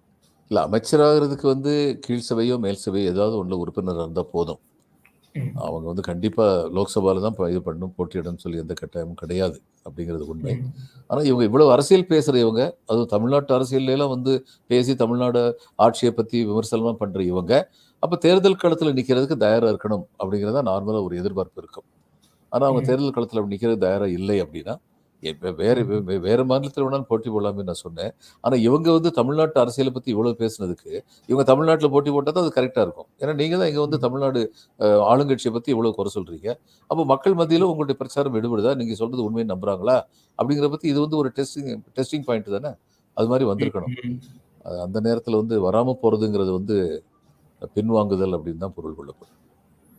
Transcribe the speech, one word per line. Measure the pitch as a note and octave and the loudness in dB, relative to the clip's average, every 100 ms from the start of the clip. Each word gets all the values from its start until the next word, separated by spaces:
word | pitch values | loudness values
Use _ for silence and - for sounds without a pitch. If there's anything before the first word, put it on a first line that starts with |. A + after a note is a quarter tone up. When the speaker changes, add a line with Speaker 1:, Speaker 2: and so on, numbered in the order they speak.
| _ _ _ _ - | _ _ _ _ -4
Speaker 1:
இல்ல, | G2+ D2+ | -2 0
அமைச்சராகிறதுக்கு | A2 - D3+ D3 D3+ C#3+ C#3 | -2 0 4 6 4 2 0
வந்து | C#3 C3+ C#3 D3 C#3+ A#2+ | 0 0 0 0 0 -4
கீழ் | - A#2+ A#2 | -4 -6 -2
சபையோ, | A2+ A#2 B2+ | 0 0 0
மேல் | G2 G2 | -2 -4
சபையோ | - F#2+ | -4 -2
ஏதாவது | F#2+ F2+ G#2 A2 | 0 2 0 0
ஒண்ணுல | F2+ F#2 E2 | -4 -6 -6
உறுப்பினரா | G2+ F#2 E2+ | -6 -4 -4
இருந்தா | E2 E2 | -4 -4
போதும். | E2+ E2+ E2 D#2 _ _ _ _ _ _ _ | -4 -4 -4 -6 _ _ _ _ _ _ _
Speaker 2:
ம். | - B2 - | -8 -8 -6
Speaker 1:
அவங்க | E2 D#2+ D#2+ | -8 -8 -8
வந்து | F2+ | -8
கண்டிப்பா | F#2 F2 G#2 G#2 G#2+ F2+ | -6 -4 -4 2 2 2
லோக்சபால | E2 F2+ G2+ G#2+ F#2+ F#2+ | 0 -2 -2 0 2 2
தான் | G#2 | 0
ப-, | G#2+ F2+ | -2 -2
இது | F2+ | -2
பண்ணணும், | F2+ D#2+ F#2 F2+ | -4 -8 -10 -8
போட்டியிடணும்னு | F2 F#2 E2+ E2+ | -6 -6 -8 -10
சொல்லி | F2+ E2 | -8 -8
எந்த | D#2+ | -8
கட்டாயமும் | E2+ D2+ F2 E2 | -10 -10 -10 -10
கிடையாது | E2+ E2 F2+ F#2 D2 _ _ | -10 -6 -2 -2 -4 _ _
அப்படிங்கிறது | - C#2 E2+ E2 | -18 -12 -8 -8
உண்மை. | D2+ D#2+ - | -8 -8 -6
Speaker 2:
ம். | A#2 B2+ - - - - | -6 -6 -12 -18 -18 -4
Speaker 1:
ஆனா | C#3 | 0
இவங்க | D3 B2 | 2 4
இவ்வளவு | A2 C3 D3+ | 4 8 8
அரசியல் | C3 C#3+ F#3+ F3+ | 8 8 4 6
பேசுற | D#3 C#3+ | 2 4
இவங்க, | B2+ A2+ A2+ D3+ - - | 4 4 2 0 -4 -2
அதுவும் | A2+ A#2 | 0 2
தமிழ்நாட்டு | G#2 A#2 C#3+ C#3 B2+ | 0 2 0 2 0
அரசியல்ல | C3 C3 C3 | 2 0 0
எல்லாம் | C3+ C#3+ | 0 0
வந்து | B2+ B2+ B2+ - _ - | -2 0 -2 -2 _ 0
பேசி | A#2+ B2 C3 | 2 2 2
தமிழ்நாடு | A#2 A#2+ B2 A#2+ A#2+ A#2 _ - | 2 2 0 2 0 -2 _ 4
ஆட்சியை | A2 A#2 A#2+ | 4 6 0
பத்தி | A#2 A2 A#2+ A2 | 0 -2 0 0
விமர்சனமா | G#2+ A2 A2+ A2+ | -2 -2 -2 -2
பண்ற | A2+ G2+ F#2+ | -2 -4 -2
இவங்க, | F2+ F2+ F2 C3+ F#3 _ _ - | -2 -2 2 0 0 _ _ -6
அப்ப | E3 E3+ | -4 2
தேர்தல் | E3 F#3+ G3 F#3 | 4 6 4 2
களத்துல | F3 D#3+ D#3 | 0 2 0
நிக்கிறதுக்கு | C3 B2+ B2+ C3+ A2+ | 0 2 2 2 2
தயாரா | G#2+ A2+ A2+ | 4 4 2
இருக்கணும் | G#2 G#2 G2+ F2 - | 0 -2 -4 -6 -8
அப்படிங்கிறதா | F#2+ G2+ G#2 C3 | -4 -2 -2 -2
நார்மலா | B2 F#2+ G2+ A2 | -2 -2 -2 -4
ஒரு | F#2 F2 | -4 -4
எதிர்பார்ப்பு | F#2+ F#2+ F#2 - | -6 -4 -8 -10
இருக்கும். | - - - _ _ _ _ _ - | -18 -20 -20 _ _ _ _ _ -6
ஆனா | B2 C#3 | 0 2
அவங்க | B2+ | 2
Speaker 2:
ம். | |
Speaker 1:
தேர்தல் | B2+ C3 C#3 A#2+ | 0 0 0 -2
களத்துல | A2+ A2+ | -4 -4
அப்படி | G2+ G2 | -4 -2
நிக்கிறது | A#2 A2 | -2 0
தயாரா | F#2 G2 G2+ | 0 0 -2
இல்லை | F2 G2 G2+ | -2 0 0
அப்படின்னா, | D#2+ D#2 D2+ D#3 _ _ _ _ | -2 -8 -12 -12 _ _ _ _
எ-, | D#2+ D2+ | -12 -8
வே-, | F2+ | -8
வேற, | E2 G#2 B2 | -2 2 2
Speaker 2:
ம். | G2 | 2
Speaker 1:
வே-, | G#2+ | -2
வே-, | F#2 F#2+ | -2 -4
வேற | F2+ A#2 | 0 0
மாநிலத்துல | C3 C3 C#3+ C#3+ | 2 0 -2 -4
வேணாலும் | C3+ C#3 | -2 -2
போட்டி | C3 A2+ A2+ | -2 -4 -2
போடலாம்னு | G#2+ G2+ G2 | -2 -2 -4
நான் | F#2 | -6
சொன்னேன். | E2 F2 E2 G2+ - - _ | -8 -10 -10 -10 -10 -20 _
ஆனா | A#2+ B2+ | -2 2
இவங்க | A2+ D3 E3 | 2 2 4
வந்து | E3 E3 | 2 2
தமிழ்நாட்டு | E3+ C3 D3+ D#3 C#3+ | 0 0 0 0 2
அரசியலை | B2 A#2+ C3 | 0 0 -4
பத்தி | B2 B2+ | -4 -4
இவ்வளவு | G#2+ A#2+ A2+ | -2 -2 -2
பேசுனதுக்கு, | A2+ A2 F#2 F2 E2 E2 - _ - | -6 -4 -8 -8 -10 -12 -12 _ -2
இவங்க | C3 | 2
தமிழ்நாட்டுல | C3 C3 D#3+ D#3+ D3+ | 4 4 6 4 4
போட்டி | C#3 C#3+ | 2 2
போட்டா | C#3+ C#3 | 0 0
தான் | E3+ | 0
அது | E3 C3+ | 0 0
கரெக்டா | B2+ B2 | 0 0
இருக்கும். | F#2 - - - | 0 -2 -18 -8
ஏன்னா | C#3+ | -6
நீங்க | D3+ D#3 F3+ | -2 -2 0
தான் | F3 | 0
இங்க | D3 | 0
வந்து | D3 D3+ | -2 0
Speaker 2:
ம். | |
Speaker 1:
தமிழ்நாடு, | D3 C3 C3+ B2+ G#2+ _ _ - | -2 -2 -2 0 -4 _ _ -2
அ, | G#2 | 4
ஆளுங்கட்சியை | G#2 G2+ B2+ C#3+ B2+ A#2+ | 6 6 4 4 0 -2
பத்தி | A#2 A#2 | -4 -2
இவ்வளவு | A#2+ A2+ | 0 0
குறை | G2+ G2 | -2 -4
சொல்றீங்க. | G#2 F2 E2 G2 A#2+ _ _ - | -6 -10 -10 -8 -8 _ _ -6
அப்ப | D#3 | -2
மக்கள் | D3 C3+ G3 | 2 2 2
மத்தியில | F3+ D#3+ E3 | 2 2 2
உங்களுடைய | F#3 D#3 C#3+ | 2 0 -4
பிரச்சாரம் | C3+ C3 C#3+ C#3 | -4 -4 -4 -2
எடுபடுதா? | A2+ A#2 A2+ A2+ | -2 -2 0 0
நீங்க | C#3 A#2 | 0 -4
சொல்றது | G#2+ A#2 B2+ | -4 -4 -4
உண்மையை | G#2+ A2+ A2+ F#2 | -4 -2 -4 -4
நம்புறாங்களா? | G2 F#2+ G#2+ B2+ - _ _ - | -4 -2 2 0 0 _ _ -6
அப்படிங்கிறத | A#2+ D3 C#3+ | -2 0 0
பத்தி | D#3 E3 | -2 -2
இது | D3 | 0
வந்து | D3+ D#3 | 0 0
ஒரு | C3+ | -2
டெஸ்டிங், | C3+ C3+ D3 C#3 A2 - | -2 -6 -6 -10 -10 -12
டெஸ்டிங் | - B2+ D3+ | -6 -4 -4
பாயிண்ட் | B2+ A2+ G2+ G2 | -2 -4 -2 -6
தானே? | D3 - _ _ _ | -6 -12 _ _ _
அது | - A2+ | -2 0
மாதிரி | C3 | 2
Speaker 2:
ம், | B2 | 0
Speaker 1:
வந்திருக்கணும். | G2 A2 G2 F2 B2 | 0 -2 -4 -8 -8
Speaker 2:
ம். | B2 B2 - - _ _ F2 | -8 -10 -12 -20 _ _ -12
Speaker 1:
அ, | F2+ | -10
அந்த | F2 G#2 | -6 -2
நேரத்துல | A2+ A#2 - G#2+ | 0 -2 0 0
வந்து | A2+ A2 F#2 | 2 0 2
வராம | G#2+ C3 B2+ | 2 2 2
போறதுங்கிறது | A2+ G#2+ A2 G2+ F#2+ | 2 2 0 0 0
வந்து | F#2 G2+ G2+ F2 D2+ _ _ _ _ _ _ - | -2 0 0 0 -4 _ _ _ _ _ _ -8
பின்வாங்குதல் | - A2 A2 G#2 F#2+ F#2+ F2 | -4 2 2 2 0 0 -2
அப்படின்னு | E2 E2 | -6 -8
தான் | F#2+ | -10
பொருள் | F2 D#2 | -10 -12
கொள்ளப்படும். | D#2 C#2 - - _ _ _ _ _ _ | -12 -16 -20 -20 _ _ _ _ _ _